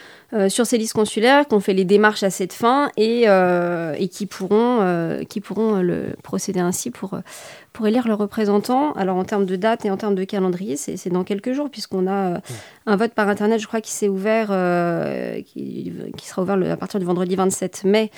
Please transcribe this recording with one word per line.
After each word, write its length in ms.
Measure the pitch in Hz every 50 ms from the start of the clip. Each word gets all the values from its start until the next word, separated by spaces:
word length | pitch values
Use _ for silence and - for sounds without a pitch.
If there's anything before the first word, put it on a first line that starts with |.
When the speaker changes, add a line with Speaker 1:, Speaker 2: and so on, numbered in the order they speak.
| - - - - - _ 247
Speaker 1:
euh, 160 | 214 196 196
sur 160 | 190 - 233
ces 120 | - 254 226
listes 140 | 220 220
consulaires, 560 | - 220 214 208 - 220 208 247 277 285 190 190
qui 80 | 226
ont 60 | 208
fait 120 | 196 - 190
les 120 | 190 190
démarches 380 | 175 202 202 214 214 208 - 208
à 60 | 190
cette 220 | 180 - 190 175
fin 380 | - - 233 233 254 285 294 269 - -
et, 260 | 214 220 233 240 233 214
euh, 680 | 196 190 180 180 180 175 175 175 175 165 170 160 143 -
et 120 | 196 180
qui 160 | - - 214
pourront, 540 | 190 - - 190 175 208 214 233 240 247 233
euh, 420 | 190 180 175 170 165 165 156 - -
qui 160 | - - 214
pourront, 380 | - - 190 208 220 220 214 190
euh, 40 |
le, 220 | 180 175 165 156 - - - -
procéder 380 | - - - 190 - - 185 180
ainsi 320 | 175 175 180 - - 247
pour, 220 | 247 - - 185 190
euh, 80 | - - - - - - - - - - _
pour 160 | - - 220 214
élire 180 | 220 254 240
leurs 140 | 226 214 202
représentants. 720 | 208 202 - 226 214 202 202 208 202 - 247 262 294 302 -
Alors, 220 | - 190 185 185
en 80 | 185 185
termes 220 | 185 220 202 196
de 100 | 180 190
date 300 | 180 196 220 233 240 -
et 60 | 208
en 40 | 190
termes 200 | 185 226 208 202
de 100 | 185 190
calendrier, 500 | 190 214 196 190 185 180 180 190 220 269
c'est, 220 | 294 - - 160 185
c'est 120 | - 180
dans 140 | 175 180 185
quelques 300 | - 208 196 - 247 254
jours, 160 | 277 294 277
puisqu'on 360 | - 214 - - - 190 185
a, 60 | 190
euh, 260 | 196 196 196 180 175 - - -
Speaker 2:
Oui. 60 | 123 110 - - - - _ -
Speaker 1:
un 80 | 208 185
vote 160 | 233 233 -
par 160 | - 208 196
Internet, 320 | 208 202 208 214 226 220
je 60 | 214 -
crois, 120 | - 226
qui 140 | 220 - -
s'est 160 | - 214 202
ouvert, 400 | 196 190 190 220 220 226 220 202
euh, 920 | 196 185 180 180 175 175 175 170 170 165 156 - - 62 62 - - - -
qui, 500 | - _ - - - - 65 - 180 170 - - - - -
qui 100 | - -
sera 140 | - -
ouvert 160 | 185 185 196 190
le, 120 | 175 165
à 60 | 165
partir 240 | 165 180 185 - 202
du 60 | 180
vendredi 320 | 175 180 175 185 175 190 185
vingt-sept 480 | 190 190 190 - 190 185 - - -
mai, 260 | 190 202 220 220 208 -